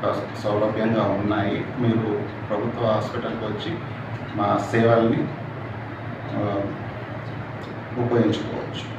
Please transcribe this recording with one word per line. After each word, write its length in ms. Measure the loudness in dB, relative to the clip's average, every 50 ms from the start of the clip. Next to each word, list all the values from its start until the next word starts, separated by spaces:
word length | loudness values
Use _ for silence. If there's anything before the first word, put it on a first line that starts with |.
| 2
ఆ, 160 | 0 0 0 -2 -6 -8 -4 -2
సౌలభ్యంగా 600 | 0 2 2 2 2 2 2 2 2 4 4 4
ఉన్నాయి. 640 | 2 2 2 2 2 2 2 2 0 0 -2 -2 -4 -2 2
మీరు 420 | 2 4 4 4 2 2 0 -2 -2 -4 -8 -8 -4 -2
ప్రభుత్వ 420 | -2 0 0 -2 -2 2 2 4
హాస్పిటల్కి 540 | 4 2 2 -2 -4 -4 -4 -2 -4 -2 -4
వచ్చి 300 | -4 -4 -4 -4 -4 -4 -4 -6 -6 -8 -8 -8 -8 -6 -6 -6 -6 -2
మా 220 | 0 2 4 4 2
సేవల్ని, 720 | 2 2 4 6 8 8 8 8 8 6 4 4 2 -2 -2 -6 -8 -8 -8 -8 -8 -8 -8 -8 -8 -10 -10 -8 -8 -8 -8 -8 -6 -4 -2
ఆ, 280 | -2 0 0 0 0 -2 -2 -4 -6 -8 -8 -8 -8 -8 -8 -8 -8 -8 -8 -8 -8 -8 -8 -8 -10 -8 -8 -8 -8 -8 -6 -2 0
ఉపయోగించుకోవచ్చు. 920 | 0 4 4 4 4 4 4 0 -2 -4 -4 -6 -6 -6 -6 -8 -8 -8 -10